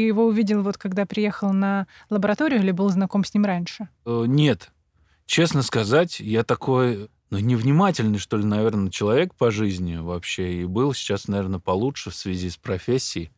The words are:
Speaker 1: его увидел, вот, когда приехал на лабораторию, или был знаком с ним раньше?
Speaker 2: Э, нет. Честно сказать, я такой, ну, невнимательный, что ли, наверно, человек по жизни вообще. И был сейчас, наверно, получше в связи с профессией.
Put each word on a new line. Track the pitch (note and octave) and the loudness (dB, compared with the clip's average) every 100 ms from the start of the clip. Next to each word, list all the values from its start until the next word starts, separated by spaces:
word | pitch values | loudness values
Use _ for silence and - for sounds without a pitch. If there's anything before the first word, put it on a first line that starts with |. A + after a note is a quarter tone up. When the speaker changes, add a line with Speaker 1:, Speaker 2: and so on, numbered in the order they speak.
| A3 | 2
Speaker 1:
его | G#3+ A3+ | 4 4
увидел, | G#3+ G3+ G#3+ | 4 2 2
вот, | G3 G3+ | 0 -4
когда | G3 F#3 G3 | -4 -4 -2
приехал | - G#3 - G3+ | -2 -2 -2 0
на | F#3+ G3 G3 F#3+ - - | 2 2 0 -4 -10 -4
лабораторию, | G#3+ G#3 G#3 D#4 B3+ | 0 0 2 2 2
или | F#3+ | 2
был | F3+ G3 | 2 2
знаком | F#3 F#3+ G3+ | 2 0 0
с | F#3+ | 0
ним | G#3 G#3 | 0 2
раньше? | F3+ F3 - G3+ _ A#2 | 0 -4 -10 -16 _ -4
Speaker 2:
Э, | A#2 A#2 | 0 2
нет. | C#3 D3+ G#2+ - _ _ _ _ _ - | 4 4 2 -4 _ _ _ _ _ -4
Честно | - E3+ D#3 | 2 2 2
сказать, | B2 A#2 G#2 D3 F3 - | 0 0 2 4 2 -2
я | G#2+ A2 | -2 0
такой, | A#2 B2 - B2+ B2 G#2+ G#2+ _ _ | 0 -2 2 2 2 0 -8 _ _
ну, | G2 | -2
невнимательный, | A2+ B2 B2 D3 G3 E3 A2 G#2 | 0 2 2 4 4 2 0 0
что | - A2 | -2 -2
ли, | G#2 | 0
наверно, | G#2 A2 G#2+ F#2+ | 0 0 0 -2
человек | - G#2 B2 F#3 - | -2 0 2 0 0
по | A#2+ | 0
жизни | G#2+ G#2+ F#2 F2+ E2 | 2 -2 -2 -4 -6
вообще. | E2 F2 - - F2+ F2 | -6 -8 -6 -6 -4 -4
И | F2+ | -4
был | F#2+ C#3+ | -2 -2
сейчас, | C3 - G2+ - | -2 -4 -4 -2
наверно, | G2+ F#2+ F#2 | -4 -2 -4
получше | - F#2 B2+ - - | -2 -2 -2 -4 -10
в | - | -10
связи | G2 F#2 F2+ | -6 -4 -6
с | - | -8
профессией. | - F#2+ - C3 - - E2+ | -6 -6 -2 -2 -2 -8 -10